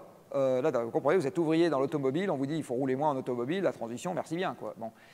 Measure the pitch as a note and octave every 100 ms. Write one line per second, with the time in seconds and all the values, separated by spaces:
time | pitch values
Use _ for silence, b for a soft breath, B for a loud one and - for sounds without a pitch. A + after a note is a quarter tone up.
0 | - - - C#3 C3+ B2+ D3+ C3 A#2 -
1 | C3 F#3 C#3 D3 D#3+ D#3+ E3+ C#3+ C3+ D3+
2 | C3+ C#3 G3 C#3+ C3+ D#3 - B2 C#3 C3
3 | D3+ C3+ - B2 B2 F#3 E3 B2 A2+ A#2+
4 | F3 E3 - E3 F3+ A#2+ G#2+ - A2+ B
5 | B